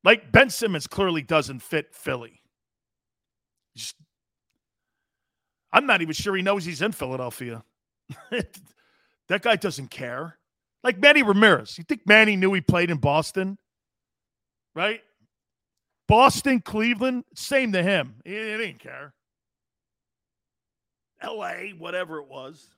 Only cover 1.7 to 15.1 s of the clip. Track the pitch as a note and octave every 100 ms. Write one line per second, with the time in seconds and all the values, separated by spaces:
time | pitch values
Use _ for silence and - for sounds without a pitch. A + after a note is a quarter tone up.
1.7 | D#3+ - - - B2+ A#2 _ _ _ _
2.7 | _ _ _ _ _ _ _ _ _ _
3.7 | - - - _ _ _ _ _ _ _
4.7 | _ _ _ _ _ _ _ _ _ _
5.7 | - C#4 G3 D#3+ D#3 G3+ F#3+ F#3+ G3+ E3+
6.7 | D3 G3+ - B2+ C3 B2 - B2 A2+ _
7.7 | _ _ _ _ C3+ - A#3+ E3+ - -
8.7 | _ _ _ _ _ _ F#3+ A#3 G#3 F#3+
9.7 | C#3 C3+ - B2 B2+ E3 - _ _ _
10.7 | _ B3 F#3 C#4+ D4 A3 G3 A3 C#3 G#2+
11.7 | - E3 C#4 F#3 G#3+ G#3+ G3 F#3+ F#3+ -
12.7 | F3 F3 D#3+ C#3+ D3+ D#3+ - F#3+ G3 _
13.7 | _ _ _ _ _ _ _ _ _ _
14.7 | D#3+ G3+ A3+ _